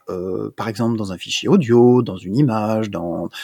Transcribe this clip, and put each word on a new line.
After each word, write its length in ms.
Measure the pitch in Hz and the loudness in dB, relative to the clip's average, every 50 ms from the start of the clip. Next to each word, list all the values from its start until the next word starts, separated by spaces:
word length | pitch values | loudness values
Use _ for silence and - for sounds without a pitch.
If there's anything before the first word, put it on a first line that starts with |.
| _ - | _ -10
euh, 420 | 92 90 90 95 92 107 104 104 - | -8 -6 -6 -4 -4 -4 -6 -8 -8
par 120 | - 101 113 | -8 -8 -6
exemple 280 | 104 101 117 113 117 | -4 -2 -2 -2 0
dans 140 | 107 107 95 | -2 -4 -6
un 80 | 92 87 | -8 -10
fichier 300 | - - - - - 110 | -8 -8 -8 -4 0 2
audio, 540 | 165 202 143 113 120 120 120 123 123 123 - | 4 4 4 4 6 6 8 8 6 4 2
dans 160 | - 95 92 | -2 -6 -10
une 180 | - 90 98 | -8 -4 0
image, 540 | 131 151 131 110 110 107 107 110 110 110 104 | 2 2 2 2 0 -2 -2 -2 -2 -2 -4
dans, 400 | 101 82 85 85 82 85 90 104 - - | -6 -6 -6 -6 -6 -6 -8 -8 -10 -12